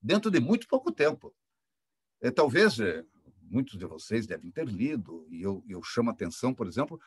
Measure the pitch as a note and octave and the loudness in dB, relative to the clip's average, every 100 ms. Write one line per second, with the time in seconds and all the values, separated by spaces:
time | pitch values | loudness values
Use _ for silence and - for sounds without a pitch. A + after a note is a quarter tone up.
0 | G#2+ G#3 A3 E3 B2 A#3 - C4 E4+ E4 | 0 2 4 4 4 2 2 -2 0 2
1 | D3+ - - - _ _ _ _ _ _ | 2 2 -6 -20 _ _ _ _ _ _
2 | _ _ A#2+ C3 D3 D3+ G#3+ A2+ G2 D#2+ | _ _ 0 4 4 6 4 4 -2 -2
3 | - _ _ _ - A2 C3 F#2+ F2+ D#2+ | -8 _ _ _ -4 -2 -2 -6 -12 -12
4 | - A2+ G#2 E2 F2 D#3 D#3 F#2+ C#3 D#3 | -4 -4 -2 -8 -8 -8 -6 -2 -2 -2
5 | F2+ E2 D#2+ E2 F#2+ G2 A2 F#2 - - | -6 -12 -14 -8 -6 -6 -8 -12 -6 -2
6 | A#2 A2+ E2+ - B2 C3 G2 A2+ D3+ E3 | -2 -2 -6 -4 -4 -2 -4 -4 -4 -6